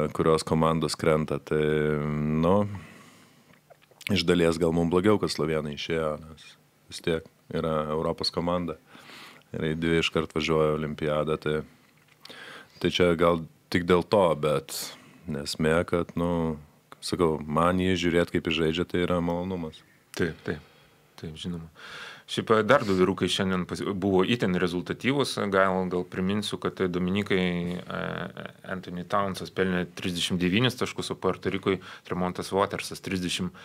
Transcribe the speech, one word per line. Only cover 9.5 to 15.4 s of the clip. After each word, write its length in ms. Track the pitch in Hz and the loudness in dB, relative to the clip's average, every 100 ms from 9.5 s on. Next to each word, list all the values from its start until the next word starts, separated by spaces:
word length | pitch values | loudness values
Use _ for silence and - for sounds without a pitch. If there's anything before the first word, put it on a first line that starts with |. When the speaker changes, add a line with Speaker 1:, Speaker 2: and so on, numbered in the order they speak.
| - 78 | -4 -2
Speaker 1:
į 40 | |
dvi 260 | 80 82 82 | 0 2 2
iškart 340 | - 82 78 | 2 -2 -2
važiuoja 400 | 80 78 78 78 76 | -4 0 2 2 0
olimpiadą, 640 | 76 76 76 76 76 78 | -4 -4 -2 0 0 -2
tai, 160 | 76 76 76 - _ _ _ _ - - - - - | -2 -4 -6 -18 _ _ _ _ -20 -20 -18 -20 -20
tai 180 | - 87 | -4 -2
čia 200 | - 87 | 4 4
gal 320 | 85 85 85 78 _ - | 6 4 4 -2 _ -2
tik 220 | 95 87 | -2 4
dėl 160 | 90 | 4
to, 200 | - 104 87 | 6 4 4
bet 420 | 76 76 71 - - - - - - - | 2 2 0 -2 -12 -12 -14 -20 -18 -8
esmė, 460 | 71 | -8